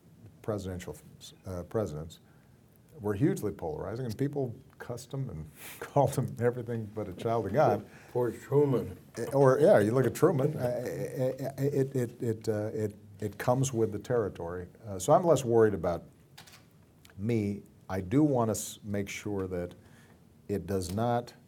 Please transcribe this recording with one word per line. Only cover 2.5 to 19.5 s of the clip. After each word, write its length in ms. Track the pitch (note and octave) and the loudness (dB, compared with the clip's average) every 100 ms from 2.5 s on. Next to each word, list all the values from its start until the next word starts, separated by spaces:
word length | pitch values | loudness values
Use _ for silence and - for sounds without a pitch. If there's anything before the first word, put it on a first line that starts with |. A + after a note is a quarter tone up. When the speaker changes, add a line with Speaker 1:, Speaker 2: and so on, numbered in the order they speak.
| - _ _ _ - | -20 _ _ _ -6
Speaker 1:
were 140 | G#2 | -2
hugely 380 | G2+ D#3 F#3+ G#2 | 2 2 0 -4
polarizing, 540 | F#2+ E2+ D2+ F2 A#2 B2+ | -6 -6 -6 -6 -6 -6
and 120 | G#2 | -2
people 360 | C#3 C#3+ B2 G#2 - - | -2 -2 -6 -6 -16 -16
cussed 320 | - A#2+ - | -12 -12 -10
them 180 | C#3 C3+ | -8 -8
and 160 | D#2 D#2 - - | -10 -14 -16 -16
<laughs> 140 | - | -14
called 320 | - C#3+ - | -2 2 2
them 220 | - A2 - | 2 -2 0
everything 480 | A#2+ B2 A#2 A#2 G#2 | 0 0 -4 -6 -6
but 140 | A2 G2 | -8 -8
a 60 | |
child 320 | F2 A2+ A#2 G2+ | -6 -2 0 0
of 80 | |
God. 320 | A2+ C3+ G#2 - - - | 2 4 2 -4 -18 -8
Speaker 2:
Poor 200 | B2 A#2+ | -2 -2
Truman. 680 | G#2 - C#3 C#3+ A#2+ F#2+ - - - | -4 0 2 4 2 -2 -10 -14 -10
Speaker 1:
Uh, 60 | A#2 | -2
or, 260 | C#3 C3+ C3 | 6 6 8
yeah, 180 | E3 D#3+ | 8 8
you 120 | G#2 | 6
look 140 | B2+ B2 | 4 2
at 80 | - | 4
Truman, 400 | D#3 D#3 C#3+ D#3 | 4 4 0 0
uh, 260 | B2 A#2+ A#2+ | -2 -2 -4
it, 1080 | F2 G2+ C#3 C3 C3+ C3+ - C#3 C#3 C#3 C3+ | -6 -6 -2 -2 -2 -6 -2 0 0 0 0
it, 160 | A#2+ - | -4 -2
it, 280 | A#2+ G#2+ A2 | -4 -2 -2
uh, 160 | G#2+ G#2+ | -2 -2
it, 200 | - G#2+ - - - | -2 -4 -6 -18 -8
it 180 | G#2 - | -8 -4
comes 340 | - B2+ C3 | 0 2 2
with 200 | A2+ A2 | 0 0
the 80 | G2+ | -2
territory. 680 | - B2 G2 D#2+ E2+ F2+ F2+ - G#2+ | -2 0 0 -4 -8 -8 -10 -14 -12
Uh, 80 | F#2+ | -4
so 140 | A2+ | 4
I'm 120 | E3 F3 | 6 6
less 200 | C#3+ B2 | 4 6
worried 280 | A#2 A2 F#2+ | 6 6 4
about 280 | F2 E2+ - - _ - - - - _ _ _ - - | -2 -4 -6 -20 _ -20 -20 -20 -20 _ _ _ -20 -8
me. 420 | G#2+ A#2 G2+ G2 - - - | -2 0 0 -4 -8 -18 -8
I 120 | F#2+ | -6
do 220 | F2+ C3 | 0 2
want 240 | D3+ B2+ A2+ | 2 2 0
to 20 | |
s-, 280 | G2+ - - | -2 -6 -12
make 240 | G#2+ G2+ G2+ | -6 -4 -4
sure 380 | - G#2 G2 | -8 -6 -4
that 260 | F#2 | -4